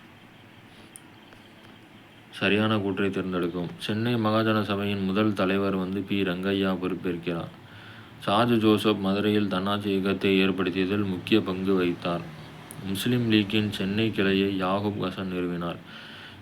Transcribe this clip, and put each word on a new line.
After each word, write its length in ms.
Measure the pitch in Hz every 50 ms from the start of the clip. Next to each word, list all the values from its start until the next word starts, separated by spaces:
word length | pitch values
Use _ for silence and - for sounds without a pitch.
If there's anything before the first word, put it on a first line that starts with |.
| - - - - - - - - - - - - - - - - - - - - - - - - - - - - - - - - - - - - - - - - - - - - - -
சரியான 460 | - - - 95 98 104 107 110 110 107
கூற்றை 320 | 98 98 95 101 101 98
தேர்ந்தெடுக்கும். 580 | 92 98 90 92 90 87 85 85 85 90 85 85 - -
சென்னை 380 | - - 104 107 113 120 123
மகாஜன 460 | 117 107 107 107 110 110 110 110 110
சபையின் 440 | 101 98 101 98 101 101 101 98 95
முதல் 280 | 95 95 104 110 107 104
தலைவர் 420 | 101 95 92 98 98 98 98 98
வந்து 260 | 95 92 92 98 101
பி 220 | 95 - 104 98 98
ரங்கையா 540 | 90 87 92 95 98 98 98 98 95 95 87
பொறுப்பேற்கிறார். 720 | 92 90 92 85 87 92 85 82 - 87 85 82 82 - - - - - - - - - - - - - - -
சார்ஜ் 400 | - 107 101 110 120 120 120 110
ஜோசப் 400 | 107 110 107 101 104 110 104 98
மதுரையில் 480 | 98 95 98 101 104 107 104 107 104 98
தன்னாட்சி 420 | 92 92 95 98 101 104 101 101
இயக்கத்தை 580 | 98 95 92 98 95 - - 101 98 95 95 98
ஏற்படுத்தியதில் 580 | 90 92 92 92 87 95 92 92 101 104 104
முக்கிய 360 | 98 92 87 - - 110 107
பங்கு 400 | 92 95 92 92 95 95 98 92
வகித்தார். 400 | 90 87 85 - - 87 87 85 82 - - - - - - - - - - - -
முஸ்லிம் 460 | 95 98 98 - 120 123 123 120 113
லீக்கின் 380 | 107 107 104 98 107 107 104 104
சென்னை 420 | 101 - 98 95 101 107 113 113
கிளையை 500 | 98 - 98 98 98 98 98 98 98 92
யாகூப் 400 | 92 92 98 101 104 104 101 104
ஹசன் 300 | 92 92 95 104 95 92 90
நிறுவினார். 420 | 90 90 87 87 87 85 85 82 - - - - - - - - - - - - -